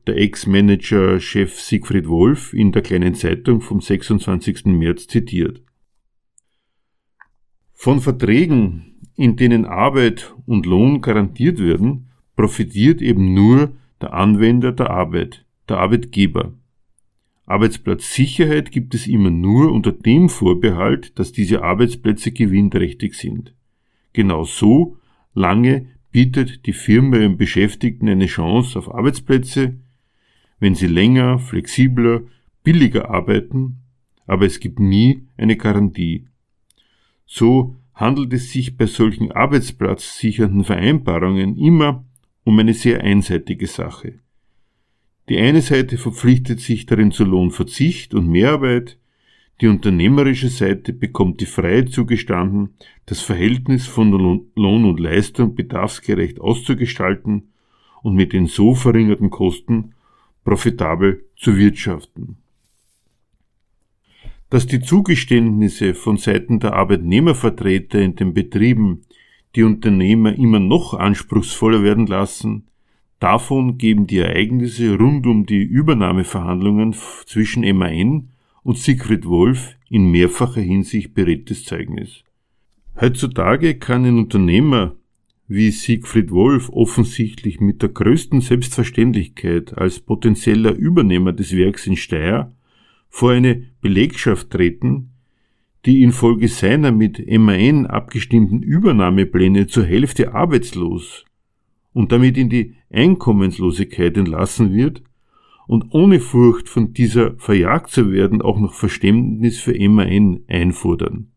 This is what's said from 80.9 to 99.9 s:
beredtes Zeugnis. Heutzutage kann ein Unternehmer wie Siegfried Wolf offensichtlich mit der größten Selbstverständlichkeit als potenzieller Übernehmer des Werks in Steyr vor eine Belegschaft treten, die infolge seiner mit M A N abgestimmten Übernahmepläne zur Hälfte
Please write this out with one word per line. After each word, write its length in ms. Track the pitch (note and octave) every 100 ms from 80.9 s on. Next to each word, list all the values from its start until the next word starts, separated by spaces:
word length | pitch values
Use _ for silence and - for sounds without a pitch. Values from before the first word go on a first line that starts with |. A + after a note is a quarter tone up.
| G#2+ - -
beredtes 500 | E2+ D2 - - -
Zeugnis. 580 | E2+ - - - - _ _ _ _ _ _ - -
Heutzutage 800 | B2 B2+ C#3 B2+ F2+ C3+ E3 C3+
kann 260 | - B2 B2
ein 140 | A#2
Unternehmer 760 | G#2+ G2+ F2 F#2+ D3+ B2 E2+ - _ _ _ _ -
wie 240 | G2+ A2
Siegfried 580 | G#2 - A2 - A#2 E2
Wolf 400 | F2 A#2+ C3+ -
offensichtlich 920 | A#2 A2 - G#2+ - G#2+ - G#2 E2+
mit 220 | G2+ G#2
der 80 | G#2
größten 520 | - G2+ D#3+ - C3
Selbstverständlichkeit 1300 | B2 B2 - - A#2 - A#2+ G#2+ E2+ - F2 E2+ E2+ -
als 240 | F2+ -
potenzieller 760 | - G2+ A2+ G#2 - G#2+ A2 -
Übernehmer 580 | D#3 F3 G#2 F2+ F#2
des 240 | F2+ E2 F#2
Werks 300 | F#2+ - -
in 80 | F#2
Steyr 580 | - D#2 E2 B2+ C3 _ _ _ _ _ _
vor 220 | - A#2+
eine 320 | B2 B2+ A#2 - _
Belegschaft 720 | G2+ F#2+ C3 - - G2 -
treten, 640 | F2 F2 - B2 C#3 - _ _ _ _ _ _ _ B2
die 160 | C3+
infolge 440 | B2 B2 A#2 A2 A2+
seiner 440 | - G2 C#3+ D3
mit 260 | A2 G#2+ - -
M 220 | A2+ G#2+
A 60 | F#2
N 320 | B2 D3+ A2+
abgestimmten 720 | G2+ - A2 - A#2 G2 A2
Übernahmepläne 1040 | - D#3+ G#3 G#2 F2+ F#2+ F#2+ F#2 F#2+ G2 G2
zur 200 | -
Hälfte 500 | F2